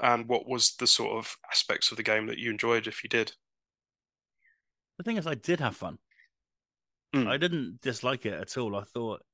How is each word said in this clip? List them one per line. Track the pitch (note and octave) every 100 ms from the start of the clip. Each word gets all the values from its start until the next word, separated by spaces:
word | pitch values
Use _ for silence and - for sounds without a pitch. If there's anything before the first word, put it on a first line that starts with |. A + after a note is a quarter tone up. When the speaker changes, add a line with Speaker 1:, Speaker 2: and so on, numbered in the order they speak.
Speaker 1:
And | B2+ A#2 A2+
what | A#2+ B2
was | B2 - -
the | B2
sort | - A2 A2+
of | A2+ - -
aspects | - - - -
of | A2+
the |
game | A2+ G#2+ A2
that | -
you | A#2
enjoyed, | G#2+ A#2 A#2 A2
if | -
you | A2+
did? | A#2 A2 - _ _ _ _ _ _ _ _ _ _ _ _ _ _ _ -
Speaker 2:
The |
thing | A3 A3
is, | D#3+
I | C3+
did | - E3+
have | B2 -
fun. | F2 - _ _ _ _ _ _ _ _ _ _ _
Speaker 1:
Mm. | C#3 A2+
Speaker 2:
I | C#3
didn't | F3 E3 G2+ A#2+
dislike | C3 A#2 B2 C3 A2
it |
at | F2+ - C3
all. | A2+ G2+
I |
thought | G2+ A#2+ A2+ G2+ _